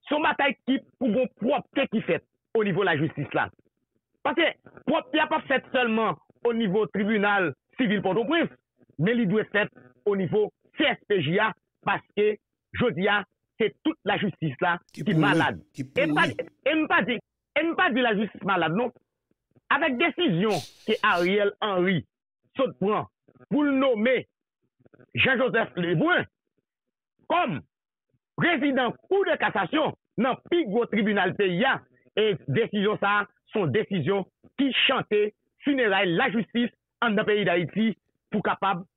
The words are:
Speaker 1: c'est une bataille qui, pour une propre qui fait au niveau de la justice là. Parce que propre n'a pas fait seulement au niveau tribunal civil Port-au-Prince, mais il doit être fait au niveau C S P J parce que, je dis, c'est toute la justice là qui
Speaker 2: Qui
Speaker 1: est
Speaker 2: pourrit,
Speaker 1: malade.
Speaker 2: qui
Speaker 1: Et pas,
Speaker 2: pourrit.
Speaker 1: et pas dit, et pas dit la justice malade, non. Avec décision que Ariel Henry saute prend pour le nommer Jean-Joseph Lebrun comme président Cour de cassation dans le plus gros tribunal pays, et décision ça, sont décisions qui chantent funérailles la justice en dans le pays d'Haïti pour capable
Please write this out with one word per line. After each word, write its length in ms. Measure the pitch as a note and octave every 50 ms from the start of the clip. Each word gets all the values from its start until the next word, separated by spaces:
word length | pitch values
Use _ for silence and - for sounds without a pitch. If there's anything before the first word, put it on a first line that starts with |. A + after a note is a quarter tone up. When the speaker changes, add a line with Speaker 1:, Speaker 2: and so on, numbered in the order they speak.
| _ -
Speaker 1:
c'est 80 | C#4+
une 60 | D4+
bataille 340 | D#4 D#4 C#4 - C#4 C#4 - _ _
qui, 140 | - C4 - - _ _ _
pour 100 | B3 B3
une 200 | G3 B3+ B3+ - _ _
propre 280 | G3 B3 D4 A#3 - _ _ C#4+ C4+ -
qui 80 | - A3+
fait 220 | - - E3 - _ _ _ _ _ _ _
au 100 | A3+ G#3+
niveau 160 | G3+ E3+ F3+
de 60 | -
la 100 | F3 E3
justice 360 | C#3 D#3+ D3+ - - C#3+ -
là. 180 | - D3+ A2+ G2 _ _ _ _ _ _ _ _ _ _ _ _ _ _
Parce 140 | _ C#4+ C4+
que 60 | - E4 C4+ - _ _ - - - -
propre 280 | - D4+ E4 - - -
n'a 120 | D4+ D#4
pas 140 | D4+ D#4+ D4+
fait 220 | - - C4+ B3+ - -
seulement 460 | - C4 B3 A3+ A3 A3+ A3 G3+ D#3 - _ _ - _ _
au 80 | A#3+
niveau 340 | A#3 A3+ A#3 F#3+ F3 A3 G#3
tribunal 680 | - - F#3+ G#3 G3+ A3+ G#3 G3 G#3 G3+ G3 F#3 D#3 C3 _ _ _ _ -
civil 240 | C4 F#3+ G#3 G3+
Port-au-Prince, 460 | - G3 F#3 A3+ A#3 - D#4+ E4+ C#4+ F3 - _ _ _ _ _ - _ - -
mais 140 | D3+ G#3
il 160 | B3 A#3+ A#3+ F3
doit 140 | F#3+ G#3+
être 100 | F#3 -
fait 160 | - G3+ G#3+ - _ - - - _ _ _
au 120 | G#3 G3+
niveau 360 | G3 F#3+ D3+ - G#3+ G#3 G3 _ _ _ _ _
C 80 | - D#4
S 140 | C4+ A3 - _ _
P 140 | G#3 F#3+
J 160 | C#3 C#3 E3 - - G#3+ - _ _ _ _ _ -
parce 180 | G3+ G3 D3+ _ _ _
que, 200 | G3 G#3 G#3 G#3 - _ _ _ _ _ _
je 180 | - - A#3+ A#3+
dis, 160 | D3+ D#3 F#3 G#3 G3+ G#3 F#3 _ _ _ _ _ _ _
c'est 160 | A3+ G3+ - _ _
toute 140 | D#4 D#4+ _ _
la 140 | G3 F3+ E3
justice 360 | G3+ G3 - _ E3 D#3 B2+ -
là 180 | F3+ F3 E3+ F3 _ _
qui 120 | - - D3+
Speaker 2:
Qui 60 | G#3
Speaker 1:
est 20 | F#3
Speaker 2:
pourrit, 100 | D#3 E3+
Speaker 1:
malade. 360 | G3+ F3+ E3 D#3+ C#3+ G#2+ D#2+ - _
Speaker 2:
qui 100 | _ -
Speaker 1:
Et 20 | C3
pas, 380 | C3 _ - C#4+ D#4 D4 D#4+
Speaker 2:
pourrit. 140 | E4+ - A2+ - - - _ _ _
Speaker 1:
et 200 | C4 D#4 D#4 D#4
pas 160 | - F4+ -
dit, 160 | G3 G3+ A#3+ G3+ _ _ _ _ _ _ _ C#4+
et 140 | D#4 E4+ D#4
pas 160 | - F#4 F4+
dit 100 | A3 B3+
la 160 | B3 A#3 G#3+
justice 260 | F#3+ A3 F#3+ - -
malade, 300 | - F#3+ G3 F3 E3 D#3+ E3
non. 180 | G#3+ B3 B3 _ - _ _ _ _ _ _ _ _ _ _ _ - _ _
Avec 260 | A#3+ C#4 E4 D#4+ B3+
décision 540 | A#3 E4+ E4+ - - F4+ D4 F3 E3 G3+ A3 G3+ D#3+ - - - - -
que 60 | - D3 -
Ariel 500 | - G#3+ G3 F3 F3 F3+ G3 G#3 G3+ G3+ - _
Henry 460 | G#3 G#3+ G3 F3+ F3 F#3+ F#3+ D3+ - _ _ _ _ _ _ _ _ _ _
saute 200 | - C4+ G#3 - _
prend 280 | F3+ G3+ G#3+ F3+ A#2+ - _ _ _ _ _ - B2+ _
pour 140 | G3 C#4+
le 100 | D4 C#4+
nommer 560 | C4+ C4 C4+ C4+ A#3+ G#3 G#3+ B3+ B3+ G#3+ - _ _ _ _ _ _ _ _ _ _ _ _ - - _ - _ _
Jean-Joseph 560 | - - A#3+ C4 A3 C4 A#3 E3 A3+ G#3+ - -
Lebrun 480 | F3 F3 E3+ E3 D#3 C#4+ E4 F4+ C4 A#2 - _ _ _ _ _ _ _ _ _ _ _ _ _ _ _ _ _ _ _ _
comme 340 | D#4 F4 F4 C4 D#3+ G#2+ D#2+ _ _ _ _ _ _ _ _ _ _ _ _ _ _
président 560 | - - E4 F4 C4 C4+ C#4+ C4+ C4 B3+ A3+ - - _ _
Cour 160 | F#4 G4+ F#4+
de 120 | F#4 D4+
cassation 600 | - A3+ G#3 - G#3+ F#3+ D#3+ - D#4 D4 F#3 - _ _ _ _ -
dans 120 | A3+ C4
le 180 | A3 - _ -
plus 160 | E4+ F4 D#4
gros 180 | G#3+ F#3 A#3+ A#3
tribunal 480 | - - G#3 - G#3+ G3+ G3+ F3+ F#3 -
pays, 300 | - G3+ F#3 F3 E3+ A#3 C4+ A#3 C#3+ - _ _ _ _ _ _
et 200 | F#3+ G#3+ G#3+ G3 - - -
décision 500 | C3 F3 A3+ F3+ - G#3+ F#3+ G#3+ G#3 -
ça, 280 | - G3+ G#3 G#3 G3+ - _ _ _ _
sont 140 | - A3 F#3+
décisions 600 | D3 A2 G#3+ G#3 - G3 F3+ B2+ D#3+ G3 G3 F3+ _ _ _ _ - _ -
qui 140 | C#4 C4+ A#3 - -
chantent 200 | - C4+ A3 - _ G#3+ G#3 G#3 G#3+ _ _ _ _ _ _
funérailles 540 | - C#4+ C#4+ C4 A#3+ G#3 F#3+ F#3+ G3+ F3+ E3
la 160 | F#3 C4 B3+
justice 400 | E3+ A#3 F#3 _ - A#3 A#3+ - _ _ _ _ _ _
en 100 | A#3+ A#3
dans 120 | G#3 -
le 20 | E3+
pays 200 | - G#3 G#3 G3+
d'Haïti 520 | F3+ F3 F3+ F3 C3+ - F#3+ A3 A3+ F#3+ _ _ _ _ _ _ _
pour 120 | - G#3+
capable 420 | - G#3+ F#3 - G3 F#3+ G3 E3+ F#3+ _ _